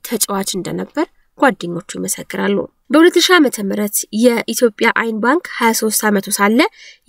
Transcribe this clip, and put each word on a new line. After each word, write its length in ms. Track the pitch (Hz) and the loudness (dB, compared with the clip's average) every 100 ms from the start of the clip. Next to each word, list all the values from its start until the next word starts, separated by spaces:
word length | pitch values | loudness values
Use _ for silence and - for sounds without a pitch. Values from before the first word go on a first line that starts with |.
ተጫዋች 480 | - 233 - 202 190 | -8 -6 -4 -4 -6
እንደነበር 520 | 190 202 180 185 - 330 _ _ - | -6 -6 -8 -8 -4 -6 _ _ 0
ጓደኞቹ 500 | 269 196 175 170 - | 0 2 -6 -10 -10
ይመሰክራሉ። 640 | 190 190 - - 190 196 202 - _ - | -10 -8 -8 -8 -6 -2 -2 -4 _ 0
በሁለት 260 | 285 339 349 | 4 6 4
ሺህ 180 | - | 2
ዓመተ 240 | 359 269 - | 4 4 0
ምህረት 340 | 196 208 208 - - 214 | -6 -4 -4 -6 -6 2
የኢትዮጵያ 680 | 240 233 - 226 240 - 226 - | 2 2 -4 0 0 2 0 0
አይን 220 | 226 220 | -2 -2
ባንክ 260 | 233 320 - | 0 0 -2
ሃያ 200 | - 233 | -2 0
ሦስት 280 | 226 220 208 | 0 -2 -2
ዓመቱ 240 | 214 202 190 | 0 0 -2
ሳለ 280 | 208 202 233 392 _ - - | -2 2 2 2 _ -20 -20